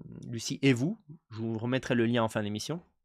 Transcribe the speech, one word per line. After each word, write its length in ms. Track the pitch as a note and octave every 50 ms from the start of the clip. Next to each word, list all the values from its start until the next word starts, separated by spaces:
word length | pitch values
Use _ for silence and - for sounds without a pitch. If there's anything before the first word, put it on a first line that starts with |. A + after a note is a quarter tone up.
| - - A#2 - - B2+
Lucie 300 | A#2+ A2+ - - C#3 -
et 100 | C#3 C#3
vous, 260 | B2+ A2+ C3 F3+ A3+ - _ - D#3 - _ _
je 60 | A2
vous 200 | A2 A2+ A2+ A2+
remettrai 380 | A2 A#2+ B2 B2+ C3 - - B2+
le 100 | A#2 A2+
lien 180 | A#2 A#2+ A#2+ A2+
en 60 | G#2+
fin 120 | - A2+
d'émission. 400 | G#2 G#2 G#2+ G#2+ - - D3+ F3+ - _ _ _